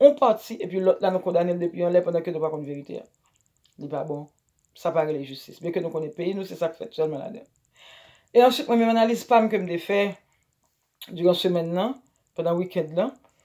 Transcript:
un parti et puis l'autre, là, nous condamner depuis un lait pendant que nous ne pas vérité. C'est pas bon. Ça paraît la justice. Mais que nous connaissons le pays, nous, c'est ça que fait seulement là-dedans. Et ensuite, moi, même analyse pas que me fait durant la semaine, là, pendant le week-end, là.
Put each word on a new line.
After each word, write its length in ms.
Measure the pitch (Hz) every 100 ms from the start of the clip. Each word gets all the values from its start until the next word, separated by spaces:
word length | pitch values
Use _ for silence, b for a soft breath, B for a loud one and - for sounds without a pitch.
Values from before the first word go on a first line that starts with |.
un 120 | 285
parti 440 | 285 247 220 - 226
et 80 | 185
puis 140 | 190
l'autre, 220 | 185 175
là, 80 | 190
nous 80 | 185
condamner 340 | 180 170 175
depuis 300 | 175 170 175
un 60 | 175
lait 100 | 180
pendant 220 | 175 170
que 80 | 170
nous 100 | 156
ne 80 | 156
pas 80 | 156
vérité. 460 | 143 143 143 - - _ _ _ _ _ _ -
C'est 100 | 143
pas 160 | 143
bon. 260 | 156 147 147 _ _ _ _
Ça 180 | - 170
paraît 200 | 160 156
la 100 | 151
justice. 380 | 135 135 - -
Mais 120 | 170
que 60 | 175
nous 120 | 165
connaissons 180 | 165 156
le 60 |
pays, 200 | - 175
nous, 100 | 196 185
c'est 100 | 170
ça 140 | 165
que 60 | -
fait 140 | -
seulement 240 | - 156 143
là-dedans. 260 | - - - _ _ b b b b b b
Et 100 | 240
ensuite, 240 | 247 254 262
moi, 120 | 233
même 100 | 226
analyse 360 | 226 226 226
pas 220 | - 233 220
que 100 | 214
me 200 | 180 170
fait 400 | - 202 202 180 _ _ _ _ _ _ _ - -
durant 240 | 170 175
la 60 | 175
semaine, 360 | 185 175 165
là, 200 | 180 226 269 _ _ _
pendant 180 | - 170
le 80 | 175
week-end, 260 | 185 185 151
là. 200 | 170 247 - _ b